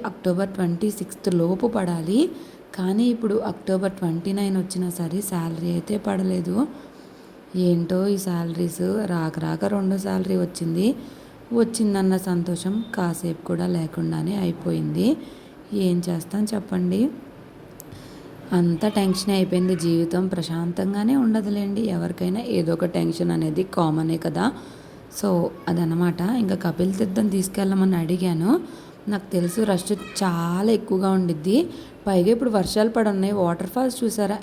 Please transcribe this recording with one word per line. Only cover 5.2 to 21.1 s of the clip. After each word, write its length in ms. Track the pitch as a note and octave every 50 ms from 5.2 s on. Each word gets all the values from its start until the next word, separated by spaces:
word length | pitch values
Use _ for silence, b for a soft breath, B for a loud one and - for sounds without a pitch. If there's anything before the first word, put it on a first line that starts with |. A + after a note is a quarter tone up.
శాలరీ 500 | G3+ - F#3+ E3+ E3 E3 E3 D#3+ E3+ F3
అయితే 280 | E3+ E3+ D#3+ - G#3 G#3 -
పడలేదు. 600 | G#3 G3 F#3+ F#3+ F#3 F#3 F#3 E3 F3+ F3+ G#3+ D4 A#3 B B B B B B B B B B B B B B - - -
ఏంటో 500 | F3+ F3+ F3 F3 E3+ E3+ E3 F#3 F3+ F#3+ G3+
ఈ 100 | G3+ F#3 F#3+
శాలరీస్ 560 | F#3 F3 E3+ E3+ E3 E3 E3 F3 E3+ - - F3+ F#3 G3 A3 G#3 F3+
రాక 260 | F3 E3+ D#3+ D#3+ D#3 D#3+
రాక 260 | D#3+ D#3+ D#3+ D#3+ G3+
రెండో 340 | G3 G#3 G3+ F#3+ F#3 G3 F#3+
శాలరీ 380 | G3 G3 F#3 F#3+ F#3 F#3+ F#3+
వచ్చింది, 580 | F3+ F3+ F3 - - E3+ E3 E3 F3 G3 A#3+ C#4 B B B B B B B B B B -
వచ్చిందన్న 640 | A#3 A#3 A#3 A3+ A3+ - A3 G#3 G3 G3 F#3+ F#3+ F#3
సంతోషం 680 | F#3 F#3 F#3 F3+ F3 E3+ F3+ F3 F3 - F#3 G3+ A3+ A3+ - -
కాసేపు 480 | G#3 F3+ E3+ E3 - - E3+ E3 - -
కూడా 200 | - F3 E3+ F3+
లేకుండానే 680 | F3+ F3+ E3+ D#3+ D#3 - E3+ E3 E3 E3 D#3 D#3 F3 G#3 G3+ F#3
అయిపోయింది. 720 | E3+ E3+ - - F3 E3 D#3+ D#3 D3+ D3+ E3+ F#3+ A#3+ D#4 - B B B B B B B B - -
ఏం 300 | G#3 G3+ F#3+ F3+ F3 F3 F3 F3+
చేస్తాం 380 | F3 E3 D#3+ - - G#3 G#3+ G#3 A3
చెప్పండి, 560 | G3+ G3 - F#3+ F3+ F3+ F3+ F#3 G3+ B3 D#4 - - - - - - - - - - - - - - - B B B B B B B B B B B - -
అంత 340 | F#3+ F3 F3 E3+ E3+ D#3+ G#3+
టెన్షన్ 480 | G#3+ G#3 G#3 G3 F#3+ F#3 F#3 - G3+ G3
అయిపోయింది. 420 | F#3+ F#3 F#3 F#3 F3+ F#3 F#3 F#3+
జీవితం 520 | D#3+ E3 E3+ E3 E3 E3+ E3 F3 F3+ F#3+ F#3
ప్రశాంతంగానే 880 | F#3 F3+ D#3+ E3 D#3+ E3 E3+ F3 F3 G3+ F#3+ G3 G3+ G3+ G#3 A3+